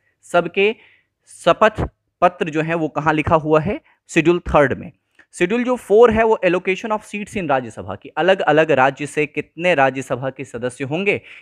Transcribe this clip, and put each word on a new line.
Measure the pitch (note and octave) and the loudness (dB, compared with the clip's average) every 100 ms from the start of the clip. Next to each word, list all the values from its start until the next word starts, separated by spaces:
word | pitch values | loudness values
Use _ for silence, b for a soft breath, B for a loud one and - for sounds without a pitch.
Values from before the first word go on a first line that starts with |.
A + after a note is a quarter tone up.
| _ _ - | _ _ -4
सबके | F3 E3+ G3 G3+ A3 b b b _ _ - | -2 0 0 -2 -2 b b b _ _ -2
शपथ | - E3 A3 - - - _ _ | 0 2 2 0 -6 -10 _ _
पत्र | F3+ - F3+ | 0 0 -4
जो | D3+ | -4
है | D#3 E3+ | -2 -2
वो | D#3 | -4
कहाँ | - D3+ | -2 -2
लिखा | D#3 D3+ E3 | 0 2 0
हुआ | D3+ D#3 | 2 0
है, | D#3 C#4 - _ _ | 0 -6 -10 _ _
शेड्यूल | E3+ D#3 F3 | 0 2 0
थर्ड | - D#3+ C#3 | 2 2 2
में। | F#2+ E3+ - _ b b - | 0 -10 -20 _ b b -4
शेड्यूल | F3 A#3 | -2 -2
जो | A#3+ B3 | -2 -4
फ़ोर | - G3+ A#3 | 2 6 6
है | A3 | 4
वो | A3+ A3 F#3 | 0 0 0
allocation | F3+ F#3 F#3+ A3+ | 0 -2 -6 -4
of | G#3+ - | -6 -6
seats | G#3 G#3 - | -12 -10 -8
in | E3 | -2
राज्यसभा, | C3+ A#2+ G#2+ F#2+ G2 | -2 -4 -10 -12 -14
कि | - | -10
अलग-अलग | - E3+ F#3+ F#3 D3+ D#3+ | -2 0 2 2 2 2
राज्य | C#3 C3+ C3+ D3 | 2 2 0 -6
से | - D3 | -4 -4
कितने | - D3 - F3 D#3+ | -6 -10 -4 -2 2
राज्यसभा | C3+ C3 C3 B2+ C3+ | 2 0 -6 -6 -8
के | C3 | -10
सदस्य | B2+ A#2+ B2 - | -12 -10 -8 -8
होंगे, | C3+ D#3 G3+ C#3+ B B | -6 -4 -2 -4 B B